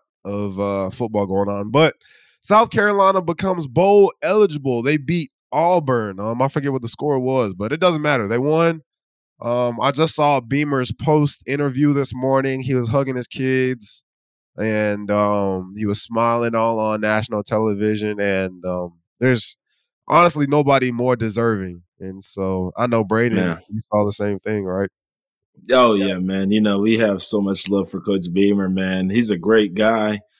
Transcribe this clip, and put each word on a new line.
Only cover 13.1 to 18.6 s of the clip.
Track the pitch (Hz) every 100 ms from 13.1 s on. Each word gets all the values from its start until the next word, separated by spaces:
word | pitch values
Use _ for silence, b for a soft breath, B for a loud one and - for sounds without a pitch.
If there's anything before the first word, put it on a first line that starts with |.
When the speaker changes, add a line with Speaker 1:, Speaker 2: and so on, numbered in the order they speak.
| 127
Speaker 1:
his | 120
kids, | - 131 131 127 123 107 - _ _ _ _ _ -
and, | 110 107 107 104 101
um, | 104 104 104 98 95 92 101
he | 107
was | 101
smiling | - 113 117 117 117
all | 113 113 113
on | 110 107
national | 107 107 110 107
television. | - 107 110 101 107 107 107 104
And, | 101 95 95 90